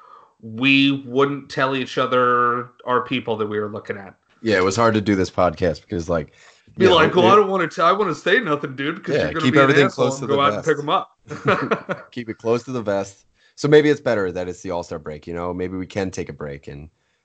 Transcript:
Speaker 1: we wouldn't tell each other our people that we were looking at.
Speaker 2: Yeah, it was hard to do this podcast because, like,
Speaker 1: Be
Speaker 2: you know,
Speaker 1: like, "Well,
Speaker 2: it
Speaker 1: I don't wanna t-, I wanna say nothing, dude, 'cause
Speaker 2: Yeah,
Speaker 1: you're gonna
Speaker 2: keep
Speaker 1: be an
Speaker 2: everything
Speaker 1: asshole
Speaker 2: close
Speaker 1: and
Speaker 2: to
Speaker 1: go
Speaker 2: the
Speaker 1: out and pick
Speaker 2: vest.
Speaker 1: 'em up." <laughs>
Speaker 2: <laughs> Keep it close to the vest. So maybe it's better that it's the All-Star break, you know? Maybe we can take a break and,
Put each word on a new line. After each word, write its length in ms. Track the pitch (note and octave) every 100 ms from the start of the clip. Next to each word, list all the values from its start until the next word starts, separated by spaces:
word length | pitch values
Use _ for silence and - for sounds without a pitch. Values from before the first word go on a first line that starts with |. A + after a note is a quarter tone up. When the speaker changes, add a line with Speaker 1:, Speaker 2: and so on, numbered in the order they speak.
| - - _ _
Speaker 1:
we 640 | A2 A2+ C3+ C3+ C#3 C3+ A#2
wouldn't 420 | B2+ C#3+ C#3 -
tell 260 | D#3 C3+ C3+
each 220 | B2 C#3
other 720 | B2 B2+ B2 A#2+ A#2+ A#2+ B2 _ -
our 160 | B2
people 340 | A#2+ B2+ A2+ A2+
that 100 | G#2+
we 120 | G#2+
were 100 | G#2
looking 280 | G#2+ - G2+
at. 180 | F#2 _ _ _
Speaker 2:
Yeah, 160 | A2 F#2+
it 60 |
was 120 | F#2+ F#2+
hard 180 | A2+
to 80 | G#2+
do 140 | G#2 F#2+
this 140 | F2+
podcast 500 | - F2 D#2 F2 D2+
because, 260 | - F#2 E2
like, 260 | E2 C#2+ _ - _ _ -
Speaker 1:
Be 80 | F#3
Speaker 2:
you 40 |
know, 40 | E3
Speaker 1:
like, 180 | D#3
"Well, 120 | F3+ F3+
Speaker 2:
it 40 |
Speaker 1:
I 40 | G#3
don't 140 | F#3+
wanna 180 | F#3+ D#3
t-, 140 | -
I 100 | E3+
wanna 240 | G3 G3 D3
say 240 | F3 -
nothing, 340 | D#3+ D3 D3+ C3
dude, 280 | C#3+ F#3
'cause 120 | - D3+
Speaker 2:
Yeah, 80 |
Speaker 1:
you're 100 | E2
gonna 120 | D#3 C#3+
Speaker 2:
keep 80 |
Speaker 1:
be 60 | C#3
an 40 |
Speaker 2:
everything 220 | C3+ D3 C#3
Speaker 1:
asshole 180 | - B2
Speaker 2:
close 120 | C3+
Speaker 1:
and 80 | B2
Speaker 2:
to 60 | C#3
Speaker 1:
go 0 |
Speaker 2:
the 60 | C#3
Speaker 1:
out 60 |
and 100 | G2+
pick 140 | D#3 C#3+
Speaker 2:
vest. 60 |
Speaker 1:
'em 60 | D3
up." 1160 | F3+ - _ - G#3 A3+ F3+ C#3 - - - -
<laughs> 0 |
Speaker 2:
<laughs> 40 |
Keep 180 | B2+ A2
it 80 | -
close 260 | A2+ A#2+
to 80 | C3+
the 100 | B2+
vest. 440 | G#2 G2 G2 - _ _ _ -
So 120 | D3
maybe 220 | D3+ D3
it's 100 | D3
better 320 | B2+ G#2+ F#2
that 160 | F2 F2+
it's 140 | F2
the 100 | F#2+
All-Star 260 | F2 E2+ E2
break, 300 | D#2 D2+ -
you 60 |
know? 200 | E2+ F2
Maybe 220 | F2+ F#2 F#2
we 80 | E2+
can 240 | G#2 F#2
take 200 | F#2 D#2+
a 40 |
break 340 | C#2+ D2 C#2 -
and, 220 | C#2+ D#2+ _ _ _